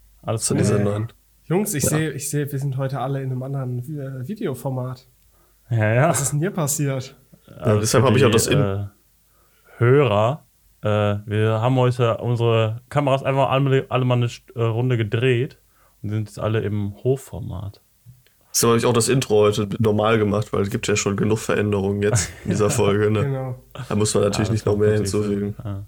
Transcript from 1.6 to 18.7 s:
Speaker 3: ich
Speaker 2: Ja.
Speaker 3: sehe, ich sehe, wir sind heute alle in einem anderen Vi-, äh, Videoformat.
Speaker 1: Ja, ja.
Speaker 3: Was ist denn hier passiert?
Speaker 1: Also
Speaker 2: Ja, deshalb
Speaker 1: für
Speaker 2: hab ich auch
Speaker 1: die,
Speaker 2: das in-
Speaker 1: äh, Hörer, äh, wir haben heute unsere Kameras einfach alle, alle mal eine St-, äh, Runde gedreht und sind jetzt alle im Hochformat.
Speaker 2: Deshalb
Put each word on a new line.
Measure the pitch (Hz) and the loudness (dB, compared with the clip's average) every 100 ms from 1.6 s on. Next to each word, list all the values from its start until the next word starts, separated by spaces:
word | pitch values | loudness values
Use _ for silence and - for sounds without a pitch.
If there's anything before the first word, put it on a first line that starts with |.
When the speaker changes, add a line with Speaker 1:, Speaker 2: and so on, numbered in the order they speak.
| 208 | -2
Speaker 3:
ich | 151 | -2
Speaker 2:
Ja. | 165 | 0
Speaker 3:
sehe, | 151 156 | 0 -2
ich | 147 - | -6 -6
sehe, | 147 143 | -4 -4
wir | 139 | -4
sind | 143 127 | -4 -4
heute | 135 135 | -6 -4
alle | 127 139 | -4 -4
in | 135 | -6
einem | 127 | -6
anderen | 131 139 127 123 123 | -6 -6 -6 -6 -8
Vi-, | 151 | -10
äh, | 135 131 127 | -10 -10 -10
Videoformat. | 220 185 123 143 127 127 127 - _ _ _ _ _ - | -8 -6 -6 -6 -6 -6 -10 -18 _ _ _ _ _ -4
Speaker 1:
Ja, | 117 107 | 0 2
ja. | 117 156 | 4 4
Speaker 3:
Was | - | 2
ist | 139 | -2
denn | 147 | -2
hier | 175 | -2
passiert? | 185 143 - 143 135 - - _ _ _ | -2 -2 -2 -2 -4 -8 -16 _ _ _
Speaker 1:
Also | - - | -4 0
Speaker 2:
Ja, | 104 | 2
deshalb | 113 131 | 2 4
Speaker 1:
für | 127 | 4
Speaker 2:
hab | 104 | 6
ich | |
auch | 123 | 6
Speaker 1:
die, | |
Speaker 2:
das | 110 - | 4 4
in- | 143 | 2
Speaker 1:
äh, | 101 98 101 - _ _ _ _ _ _ _ - | 2 0 -6 -14 _ _ _ _ _ _ _ 0
Hörer, | 120 139 131 101 110 151 - _ _ _ | 4 6 4 2 2 -2 -10 _ _ _
äh, | 107 104 104 104 104 | -2 0 0 -2 -4
wir | 107 110 110 | 0 0 0
haben | 120 131 | 2 2
heute | 123 123 120 110 | 2 2 0 0
unsere | 113 120 117 113 110 113 - | -2 0 2 2 2 -2 -4
Kameras | 147 143 135 | -2 0 0
einfach | 135 135 135 | 0 0 2
alle, | 135 139 131 131 | 2 2 2 0
alle | 123 | -2
mal | 127 | 0
eine | 123 120 | 0 0
St-, | - - | -4 -12
äh, | - | -4
Runde | 117 113 127 120 | -2 0 0 0
gedreht | 104 113 131 120 143 - _ _ _ _ | 0 0 0 0 -2 -10 _ _ _ _
und | 104 | -6
sind | 107 104 | -6 -6
jetzt | - | -6
alle | 107 110 | -4 -2
im | 98 104 101 101 | -2 -4 -6 -4
Hochformat. | 120 135 - 87 98 92 101 - _ _ - - _ _ _ | -4 -4 -6 -12 -10 -10 -10 -14 _ _ -20 -20 _ _ _
Speaker 2:
Deshalb | - 117 | 0 2